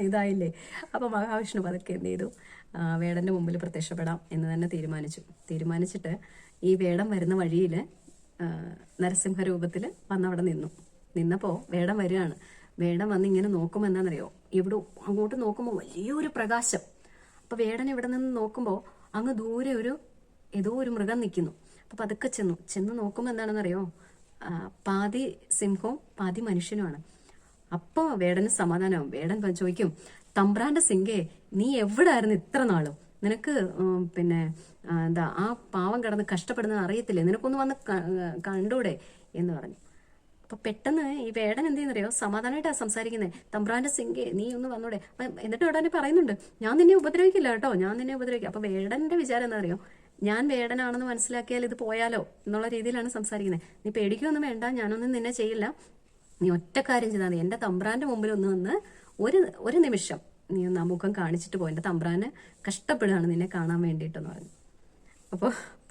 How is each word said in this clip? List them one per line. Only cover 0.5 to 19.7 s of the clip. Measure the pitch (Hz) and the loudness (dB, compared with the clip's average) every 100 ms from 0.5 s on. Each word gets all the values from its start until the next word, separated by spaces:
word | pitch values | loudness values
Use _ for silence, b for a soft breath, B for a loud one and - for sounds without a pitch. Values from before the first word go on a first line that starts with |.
| - B B B | -6 B B B
അപ്പൊ | - 240 | -4 -2
മഹാവിഷ്ണു | 220 220 220 208 208 | -2 0 -2 -2 -4
പതുക്കെ | 180 180 - | -4 -6 -6
എന്ത് | 185 | -6
ചെയ്തു? | 180 180 202 - B B B | -4 -4 -6 -10 B B B
ആ, | 170 165 165 | -4 -2 0
വേടന്റെ | 175 175 185 | 0 0 0
മുമ്പിൽ | 185 170 170 | 0 0 -2
പ്രത്യക്ഷപ്പെടാം | 170 160 160 165 165 165 - | -4 -6 -6 -4 -4 -4 -6
എന്ന് | 160 160 | -4 -2
തന്നെ | 165 170 | 0 -2
തീരുമാനിച്ചു. | 165 156 156 147 - - - - | -2 -6 -6 -8 -12 -16 -18 -8
തീരുമാനിച്ചിട്ട് | 160 160 165 185 190 160 185 B B B B | -4 -2 0 -2 -2 -6 -6 B B B B
ഈ | 180 | 4
വേടൻ | 190 180 175 214 | 4 4 2 2
വരുന്ന | 196 170 | 2 2
വഴിയിൽ, | 190 170 165 185 165 302 - - - - - | 2 2 2 2 0 -6 -12 -20 -20 -20 -8
ആ, | 170 160 170 170 - - | -6 -6 -10 -14 -12 -2
നരസിംഹ | 180 185 190 190 | 0 0 -2 0
രൂപത്തിൽ | 185 175 170 185 247 - - | 0 0 -2 -4 -8 -10 -4
വന്നവിടെ | 196 180 175 | -2 0 0
നിന്നു. | 180 156 160 - - - - 170 | 0 -2 -6 -12 -20 -20 -8 -2
നിന്നപ്പോ | 165 190 196 170 - | 0 0 -2 -4 -2
വേടൻ | 175 175 214 | 0 0 0
വരികയാണ്. | 180 190 170 - B B B - | 0 0 0 -4 B B B -2
വേടൻ | 170 175 208 | 0 0 0
വന്ന് | 196 196 | 2 4
ഇങ്ങനെ | 190 202 | 4 4
നോക്കുമ്പോ | 185 170 208 208 | 2 0 0 0
എന്താണെന്നറിയോ? | 185 185 160 - - - | 2 0 -2 -8 -16 -2
ഇവിടെ | 185 185 208 - - 185 | 0 2 -2 -4 -10 -2
അങ്ങോട്ട് | 202 214 262 | 0 0 0
നോക്കുമ്പോ | 220 208 240 | -2 -2 -4
വലിയൊരു | 208 - 170 214 294 311 240 | -4 -6 -8 -4 -2 -4 -2
പ്രകാശം. | 214 233 240 185 - - b b b b | 0 0 0 -2 -6 -20 b b b b
അപ്പൊ | - 233 | -8 -2
വേടൻ | 220 233 262 | 0 0 -2
ഇവിടെ | 262 247 | -2 -2
നിന്ന് | 254 262 240 | -2 -2 -2
നോക്കുമ്പോ | 214 233 226 196 - B B | -4 -2 -2 -2 -6 B B
അങ്ങ് | 208 240 | -4 -2
ദൂരെ | 226 226 233 262 | -2 -4 -2 -2